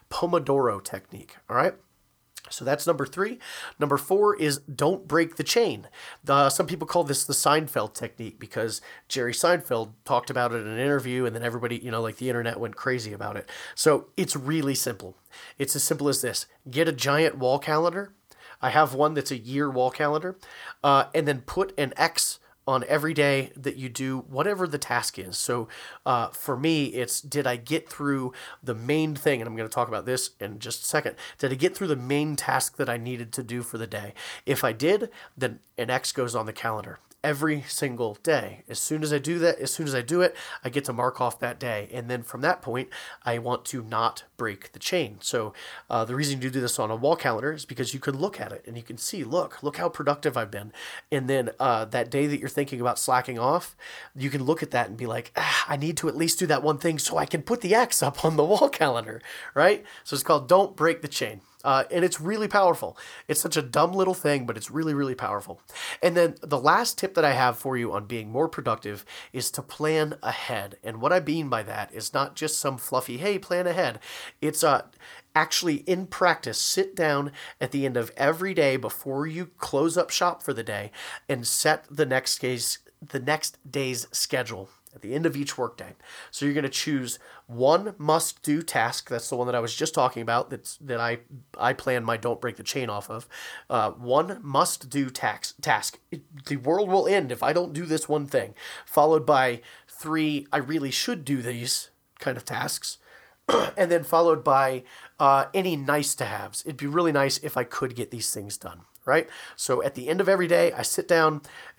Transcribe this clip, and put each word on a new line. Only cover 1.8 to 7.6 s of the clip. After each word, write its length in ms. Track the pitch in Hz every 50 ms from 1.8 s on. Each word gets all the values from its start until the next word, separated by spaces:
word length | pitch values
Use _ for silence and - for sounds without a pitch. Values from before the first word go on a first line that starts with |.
| _ _ _ _ _ _ _ _ _ _ _ - - -
So 160 | - - -
that's 220 | 131 143 147 -
number 180 | 170 165 147 139
three. 340 | - - 175 196 220 247 - - - - - - - - -
Number 180 | 147 143 139
four 380 | - - - 190 202 208 208 202
is 220 | 202 160 147 139
don't 500 | 139 - - 135 - 143 156 190 190 -
break 280 | - 151 170 165 165 -
the 80 | - 147
chain. 440 | - - 233 233 185 120 98 98 - - - - - - -
The, 280 | - - 139 143 143 135
some 160 | - - -
people 220 | 156 175 156 160
call 180 | - - - 165
this 180 | 135 139 - -
the 100 | - 139
Seinfeld 600 | - - 147 147 156